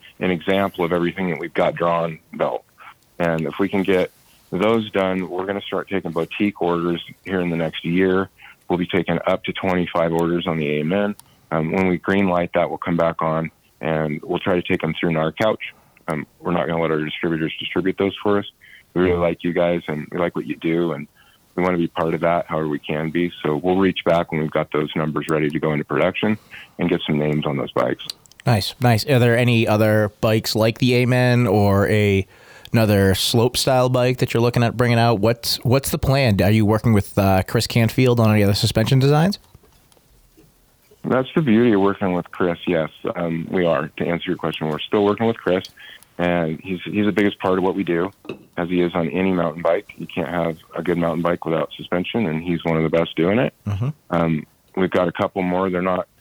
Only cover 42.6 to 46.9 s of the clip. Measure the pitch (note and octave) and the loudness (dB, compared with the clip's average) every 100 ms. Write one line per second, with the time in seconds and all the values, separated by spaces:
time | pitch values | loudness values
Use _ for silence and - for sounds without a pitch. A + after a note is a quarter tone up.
42.6 | - E2+ D2+ - - F2 E2+ E2 - F#2 | -2 -2 -2 -6 -8 -4 -4 -4 -4 0
43.6 | E2+ D2 D#2 - D#2 E2+ - E2 E2 - | 2 0 -2 -4 -4 -4 -4 -4 -6 -4
44.6 | D#2 D2+ - G#2+ G2+ G#2 A2+ A2+ - F2+ | -6 -6 -2 0 2 2 0 -2 -2 -2
45.6 | - - - - - - F2 F2 D#2+ D#2 | -2 -14 -20 -20 -16 -4 0 0 -2 -4
46.6 | F#2+ F2+ E2 | -8 -8 -4